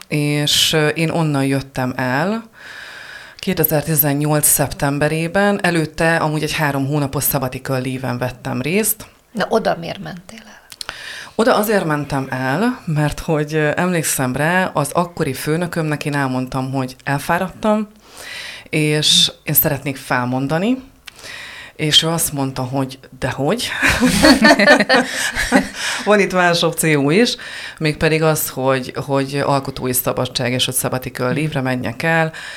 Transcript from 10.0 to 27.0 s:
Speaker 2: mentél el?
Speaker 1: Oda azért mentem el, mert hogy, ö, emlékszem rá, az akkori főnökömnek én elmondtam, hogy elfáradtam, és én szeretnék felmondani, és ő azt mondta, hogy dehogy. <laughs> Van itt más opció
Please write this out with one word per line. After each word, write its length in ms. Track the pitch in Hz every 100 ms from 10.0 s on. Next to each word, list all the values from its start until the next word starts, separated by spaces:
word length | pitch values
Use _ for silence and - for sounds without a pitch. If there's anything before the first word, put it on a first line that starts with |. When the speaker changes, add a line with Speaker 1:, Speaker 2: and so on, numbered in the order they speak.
Speaker 2:
mentél 360 | - 180 - - -
el? 140 | - - - - - - - -
Speaker 1:
Oda 220 | - 240 190
azért 280 | 214 202
mentem 420 | 165 147 139 139 135
el, 500 | 127 131 151 233 247
mert 360 | - 151 151 -
hogy, 340 | - 151 151
ö, 160 | 156 151 -
emlékszem 600 | 180 170 143 - 127 131
rá, 340 | 156 185 185
az 160 | 156 143
akkori 400 | - 175 - 131
főnökömnek 720 | 127 - 160 170 170 156 147
én 100 | 151
elmondtam, 580 | 143 135 127 127 131 131
hogy 240 | 135 131 131
elfáradtam, 840 | - 139 - 175 185 - 214 214 214 - - - - - - - -
és 640 | 156 151 151 - - - -
én 120 | -
szeretnék 420 | 143 160 139 147 135
felmondani, 800 | - 131 123 127 139 160 208 262 - _ - - - - - - - -
és 260 | 151 147
ő 60 | 180
azt 240 | 165 -
mondta, 300 | 143 135 135
hogy 360 | 127 139 131 - - -
dehogy. 500 | 131 123 139 233 - - - - 247 202 - 254 294 285 208 -
<laughs> 1300 | 208 262 262 - - - - 269 - - - -
Van 160 | 196 208
itt 120 | 180
más 300 | 185 175 170
opció 480 | 170 - 160 147